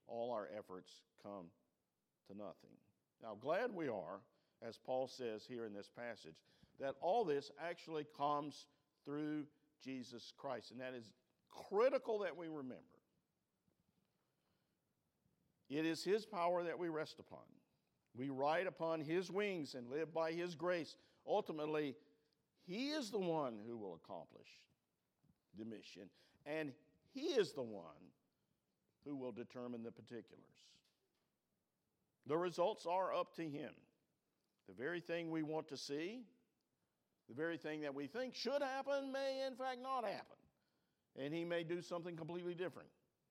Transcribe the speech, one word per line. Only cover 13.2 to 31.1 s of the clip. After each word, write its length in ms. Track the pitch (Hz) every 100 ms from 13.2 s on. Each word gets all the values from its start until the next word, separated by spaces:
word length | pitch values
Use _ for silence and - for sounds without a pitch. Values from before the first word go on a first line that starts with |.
| _ _ _ _ _ _ _ _ _ _ _ _ _ _ _ _ _ _ _ _ _ _ _ _ -
It 160 | 143
is 200 | 160 156
His 200 | 180 214
power 380 | 208 196 170 180
that 160 | 170 151
we 100 | 170
rest 300 | 156 147 -
upon. 240 | - 67 - - _ _ _ _ _
We 160 | 117 139
ride 380 | 131 143 170 185
upon 320 | 147 165 160
His 280 | 147 175 175
wings 460 | 185 208 180 135
and 160 | 131 120
live 240 | 147 160
by 160 | 165 160
His 240 | 170 175
grace. 400 | 151 175 175 139 - - _ 135
Ultimately, 680 | 196 208 156 151 156 147 120 - _ _ _ _ _
He 280 | 185 208 285
is 200 | 311 214
the 80 | 214
one 400 | 175 160 131 107 113
who 100 | 117
will 180 | 98
accomplish 680 | 82 - 87 78 53 - - - _ _ _ _ _ _ _ _ 101
the 60 |
mission, 440 | 113 107 - 90 95 - - _ 147
and 260 | 156 147 - - _ _
He 200 | 262 339
is 200 | 262 170
the 80 | 139
one 500 | 117 101 80 - 90 _ _ _ _ _ _ _ _ _
who 120 | 143 139
will 160 | 127
determine 500 | 113 107 127 123 117
the 80 | 117
particulars. 560 | - 110 120 - 73 - - - - _ _ _